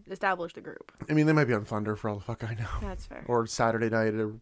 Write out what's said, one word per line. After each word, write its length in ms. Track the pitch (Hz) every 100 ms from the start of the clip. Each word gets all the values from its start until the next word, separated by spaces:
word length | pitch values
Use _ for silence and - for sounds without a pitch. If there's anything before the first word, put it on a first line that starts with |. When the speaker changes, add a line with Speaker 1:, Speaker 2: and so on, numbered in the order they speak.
| -
Speaker 1:
establish 440 | 190 196 180 170
the 80 | -
group. 300 | - - - - -
Speaker 2:
I 60 |
mean, 140 | 151 151
they 40 |
might 120 | 156 131
be 80 |
on 100 | 110
Thunder 320 | 110 107 107 107
for 140 | 110
all 60 | 101
the 80 |
fuck 200 | 107 113
I 120 | 110 104
know. 120 | 107 -
Speaker 1:
That's 240 | 202 185 -
fair. 180 | - -
Speaker 2:
Or 180 | 120 113
Saturday 440 | - 117 113 113
night 260 | 113 110 107
or 180 | 107 113